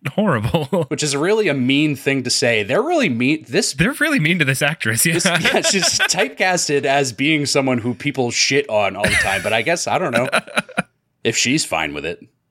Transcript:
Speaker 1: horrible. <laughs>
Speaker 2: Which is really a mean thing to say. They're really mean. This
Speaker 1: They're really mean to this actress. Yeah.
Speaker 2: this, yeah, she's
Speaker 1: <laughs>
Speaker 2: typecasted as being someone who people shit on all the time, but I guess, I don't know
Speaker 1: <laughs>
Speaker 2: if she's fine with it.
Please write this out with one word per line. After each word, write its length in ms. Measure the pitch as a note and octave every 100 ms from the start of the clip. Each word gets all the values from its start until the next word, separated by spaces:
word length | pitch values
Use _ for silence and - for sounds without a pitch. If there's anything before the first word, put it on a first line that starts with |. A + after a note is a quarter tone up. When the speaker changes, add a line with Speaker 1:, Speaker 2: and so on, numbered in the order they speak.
| D3+
Speaker 1:
horrible. 520 | - G#3 A#2 A2+ E3+ C#3+
<laughs> 220 | F#3+ D#3
Speaker 2:
Which 120 | C#3+
is 140 | D3 C#3
really 320 | F3 A3 F#3+
a 80 | C#3
mean 400 | B2 C#3 D3+ C3+
thing 260 | C#3 C3+
to 60 | A#2+
say. 320 | - B2 A2
They're 220 | G#2 D#3+
really 260 | D4 E4+ G3+
mean. 340 | A#2 B2+ D#3 -
This 240 | D#3 -
Speaker 1:
They're 200 | - G3+
really 260 | - D4+ C4+
mean 180 | D#3 F3+
to 80 | C3+
this 160 | C3+
actress. 420 | C#3+ E3 A2+ A2+
Yeah. 100 | E3 E3+
Speaker 2:
this, 100 | F#3
yeah, 360 | E3+ A#3 -
she's 220 | E4 F#3+
Speaker 1:
<laughs> 160 | E3+ -
Speaker 2:
typecasted 840 | F#4+ F3+ B3+ - F#3 F3+ - C#3+ C3+
as 260 | C#3 C3
being 360 | A#2 C#3+ D#3 C3+
someone 320 | C#3+ C3+ A#2+
who 160 | A#2 A2+
people 340 | C#3+ C3 A#2+
shit 400 | - - C#3 -
on 260 | G#2+ G2 F#2+
all 80 |
the 60 | G#2 -
time, 260 | G2+ G2
but 100 | G2+
I 120 | A2+
guess, 240 | A#2+ E3+ -
I 100 | C3
don't 140 | F3
know 160 | B2 B2+ - - - - -
Speaker 1:
<laughs> 460 | - _ _ _
Speaker 2:
if 120 | A#2 -
she's 300 | A#2+ D3+ -
fine 300 | E2 D#2 D2
with 100 | D#2+
it. 140 | F2 - _ _